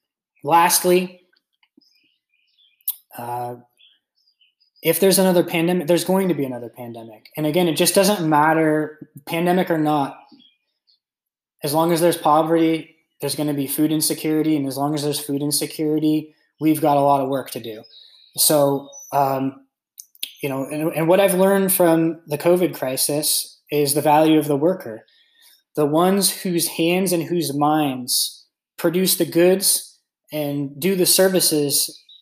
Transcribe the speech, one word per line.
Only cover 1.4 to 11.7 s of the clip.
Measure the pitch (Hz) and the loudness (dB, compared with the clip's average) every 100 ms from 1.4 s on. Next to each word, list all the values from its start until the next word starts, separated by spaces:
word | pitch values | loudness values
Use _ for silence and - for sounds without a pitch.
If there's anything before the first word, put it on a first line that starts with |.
| _ _ _ _ _ _ _ _ _ _ _ _ _ _ - - _ - | _ _ _ _ _ _ _ _ _ _ _ _ _ _ -14 -14 _ -16
uh, | 120 123 123 120 _ _ _ _ _ _ _ _ _ _ _ _ | -10 -8 -10 -12 _ _ _ _ _ _ _ _ _ _ _ _
if | 160 160 | -2 2
there's | 196 185 | 4 4
another | 185 175 | 4 2
pandemic, | 175 170 170 180 151 | 2 0 0 0 0
there's | 170 | 0
going | 175 190 185 | 2 0 0
to | |
be | 143 | -2
another | 131 120 117 | -4 -8 -12
pandemic. | - 120 113 113 107 - 151 | -14 -14 -14 -18 -20 -14 -6
And | 151 | -2
again, | 170 175 | 0 0
it | 151 | 0
just | 175 | 0
doesn't | 196 196 202 156 | 2 2 0 2
matter, | 147 156 160 156 156 151 - - 147 | 2 4 2 2 0 -4 -10 -20 -18
pandemic | - 170 175 185 180 | -8 -2 0 0 0
or | 160 | 0
not, | 151 151 135 - - - _ _ _ _ _ _ _ _ _ _ _ _ | 0 0 -2 -8 -20 -20 _ _ _ _ _ _ _ _ _ _ _ _
as | 147 | -2